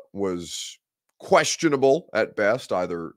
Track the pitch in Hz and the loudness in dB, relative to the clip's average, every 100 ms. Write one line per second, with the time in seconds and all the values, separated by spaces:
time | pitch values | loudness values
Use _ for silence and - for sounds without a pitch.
0 | - 98 98 87 82 - - - _ _ | -10 -6 -4 -4 -8 -12 -14 -16 _ _
1 | _ _ - 185 151 - 160 143 135 156 | _ _ 2 4 4 0 0 4 4 4
2 | - 107 110 - 101 123 - 95 90 85 | 0 -2 -2 0 0 0 -2 -4 -2 -6
3 | 82 | -8